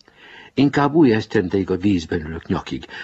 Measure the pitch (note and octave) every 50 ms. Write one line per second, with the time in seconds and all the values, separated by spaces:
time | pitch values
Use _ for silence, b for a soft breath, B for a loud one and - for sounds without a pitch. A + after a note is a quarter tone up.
0 | B B B B B B B B B B _ - C3+ C#3+ - D3+ C#3+ C#3+ C#3+ E3+
1 | D#3+ B2 A2 A2 G#2 - - A2 F#2 F2+ - G2 F#2 F2+ F#2 F2 F#2 G#2 G2 E2+
2 | D#2+ - - E2+ D#2 D#2 D#2+ E2 - - - D2 - - C#2+ B1+ - B B B